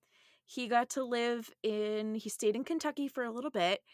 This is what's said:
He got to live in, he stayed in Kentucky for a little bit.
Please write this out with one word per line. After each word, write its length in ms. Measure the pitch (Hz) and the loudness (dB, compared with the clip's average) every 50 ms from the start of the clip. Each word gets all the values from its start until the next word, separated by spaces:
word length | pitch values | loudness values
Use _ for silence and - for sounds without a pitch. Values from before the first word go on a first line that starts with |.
| _ _ _ _ _ _ _ _ _ | _ _ _ _ _ _ _ _ _
He 220 | - - 262 247 | -10 -6 -6 0
got 220 | 208 240 240 226 - | 4 4 4 4 2
to 140 | - 269 262 | 0 -4 -2
live 460 | 240 240 240 233 240 240 233 226 - - _ | 0 0 0 2 2 0 -2 -4 -10 -8 _
in, 520 | - 220 214 214 214 214 214 214 214 220 214 | -2 0 0 0 0 0 0 0 -2 -2 -4
he 160 | 220 - 214 | -4 -4 -6
stayed 260 | - - 240 208 208 | -4 2 2 2 2
in 80 | 247 269 | 2 0
Kentucky 420 | - 339 320 - 302 285 294 277 | -2 -2 0 0 -2 -2 -2 -4
for 160 | 269 - 262 | -2 -2 -4
a 80 | 247 233 | -4 -4
little 200 | 220 240 262 302 | -4 -4 -4 -2
bit. 340 | - 202 170 180 202 - - _ | 0 2 2 2 2 0 -4 _